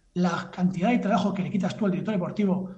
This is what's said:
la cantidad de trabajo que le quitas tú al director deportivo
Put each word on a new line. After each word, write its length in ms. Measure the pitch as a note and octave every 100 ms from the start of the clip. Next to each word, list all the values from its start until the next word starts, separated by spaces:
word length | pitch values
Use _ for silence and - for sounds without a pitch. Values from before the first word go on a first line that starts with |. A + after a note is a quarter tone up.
| _
la 360 | F3+ F3+ E3+ -
cantidad 380 | - F3+ E3+ G#3+
de 120 | B3
trabajo 340 | G3 A3 G3+
que 80 | F#3+
le 80 | -
quitas 260 | G3+ F3+ -
tú 80 |
al 60 | G3+
director 240 | D#3 A3
deportivo 560 | G3 F3+ - G3+ F3+ -